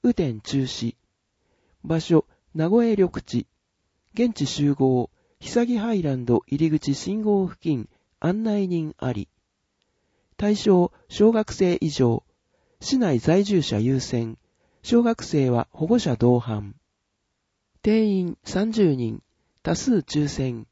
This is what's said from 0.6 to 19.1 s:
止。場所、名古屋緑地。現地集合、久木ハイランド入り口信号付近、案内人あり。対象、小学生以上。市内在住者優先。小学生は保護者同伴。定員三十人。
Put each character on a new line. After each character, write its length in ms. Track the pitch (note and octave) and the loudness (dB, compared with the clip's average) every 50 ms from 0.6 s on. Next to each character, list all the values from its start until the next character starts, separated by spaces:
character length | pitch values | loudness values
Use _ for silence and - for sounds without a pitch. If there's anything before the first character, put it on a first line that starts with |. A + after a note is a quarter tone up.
| C3+ | -2
止。 320 | B2+ - - - A#2 - _ _ _ _ _ _ _ _ _ _ _ _ _ _ _ _ _ - | -2 -6 -6 -6 -6 -8 _ _ _ _ _ _ _ _ _ _ _ _ _ _ _ _ _ -6
場 160 | D3+ D#3+ E3 | -4 -4 -4
所、 260 | D#3 - E3+ D#3 - _ _ _ _ _ _ | 0 4 2 2 2 _ _ _ _ _ _
名 160 | D#3 D#3 E3+ | -4 -2 2
古 160 | G3+ A#3+ A#3 | 2 2 2
屋 80 | A#3 A3 | 2 2
緑 160 | G3+ F#3+ F3 - - - | 2 0 0 -2 -8 -12
地。 260 | - - A#2+ - _ _ _ _ _ _ _ _ _ _ _ _ _ _ | -4 -6 -6 -6 _ _ _ _ _ _ _ _ _ _ _ _ _ _
現 180 | - A#3+ B3 A3 | -2 -2 -2 0
地 140 | - D3+ | -4 -6
集 280 | C3+ - - D3 C#3+ C#3+ | -6 -2 0 0 0 2
合、 360 | - C3+ C3 C3 B2 A#2+ - _ _ _ _ _ _ | 2 2 2 2 0 -2 -4 _ _ _ _ _ _
久 260 | - - - A#3+ A#3+ | -18 -4 -2 0 0
木 120 | A#3 A#3+ A3 | 0 -2 -2
ハ 140 | G3+ A#3 A3+ | -2 -2 -2
イ 100 | G3 E3+ | -2 -2
ラ 120 | D3 C3+ | -2 -4
ン 100 | B2+ B2 | -4 0
ド 180 | A#2 A#2+ A2 - | 0 0 0 0
入 240 | - C#3 C#3+ D#3+ D#3+ | -2 -2 0 0 0
り 0 | |
口 240 | D3+ D3+ - - C#3 | 0 0 0 -2 -4
信 280 | C#3 - F3 G3 A3 G#3+ | -4 -4 -6 -6 -2 0
号 220 | G#3+ G#3 G3 F#3+ F3 | 0 0 0 0 -2
付 100 | - _ | -6 _
近、 280 | _ E3+ D3+ B2 G#2+ - _ _ _ _ _ _ | _ -4 -4 -4 -4 -10 _ _ _ _ _ _
案 240 | - D#3+ F3+ G#3+ A3 | -2 -2 -2 0 -2
内 240 | A3+ G#3 G#3 G3 F#3 | -2 -2 -2 -2 -2
人 260 | F3 E3+ D#3+ D3+ - | -2 -4 -4 -6 -8
あ 160 | _ - C3 A#2+ | _ -6 -6 -4
り。 160 | G#2 G2 _ _ _ _ _ _ _ _ _ _ _ _ _ _ _ _ _ _ _ _ _ _ | -6 -8 _ _ _ _ _ _ _ _ _ _ _ _ _ _ _ _ _ _ _ _ _ _
対 180 | - G#3 G3+ G#3+ | -4 0 0 0
象、 380 | G#3 - G#3 F#3+ F3+ F3 - _ _ _ _ | 0 4 4 4 4 4 2 _ _ _ _
小 240 | - - G#3 A3 A3+ | 0 4 4 4 4
学 200 | A3 G#3+ - - | 2 -2 -4 -2
生 260 | - G3+ F3+ F3 - | 0 0 0 2 0
以 100 | - D#3 | -2 -4
上。 320 | C#3+ - C3 A#2+ A2+ - _ _ _ _ _ _ _ _ _ _ _ _ | 0 2 2 2 2 -2 _ _ _ _ _ _ _ _ _ _ _ _
市 180 | - - - C4 | -6 -2 0 2
内 200 | A#3+ F#3 C#3 A#2 | 2 2 0 0
在 240 | - - D#3+ F#3+ G3+ | 2 4 4 4 2
住 180 | G3 G#3 F3+ | 2 2 0
者 200 | D3 - A#2 G#2 | 0 0 -2 0
優 180 | A2 B2+ C3+ C3 | 0 0 0 -2
先。 400 | B2 - - A#2+ A#2 A2+ A2+ _ _ _ _ _ _ _ _ _ _ | -2 -4 -4 -4 -4 -4 -10 _ _ _ _ _ _ _ _ _ _
小 180 | - A#3 A#3 A#3 | 2 2 2 4
学 220 | A#3 A#3 - - | 2 -2 -2 -6
生 260 | - - D3+ C3+ B2+ | -4 0 0 2 2
は 160 | B2 A#2 - _ _ | 2 0 -2 _ _
保 140 | - D3+ | -8 0
護 120 | E3+ A3+ B3 | 0 2 2
者 160 | - E3 B2 | 2 0 0
同 240 | A2 A#2 A#2+ B2 A#2+ | 2 4 4 4 2
伴。 380 | A#2 A#2 A2 G#2 G#2 G2+ G#2 _ _ _ _ _ _ _ _ _ _ _ _ _ _ _ _ _ _ _ _ _ _ | 0 -4 -6 -6 -8 -12 -16 _ _ _ _ _ _ _ _ _ _ _ _ _ _ _ _ _ _ _ _ _ _
定 240 | A3 G#3+ A3 A3 | 0 2 2 2
員 320 | G#3+ G3 F#3+ F3+ F3 - _ _ | 2 0 0 -2 -4 -6 _ _
三 260 | - - F#3 G3+ A3+ | -6 -4 -2 -2 -2
十 240 | A3 A3+ G3+ E3 C#3+ | 2 2 2 2 2
人。 260 | B2+ A#2+ A2 | 0 -2 -6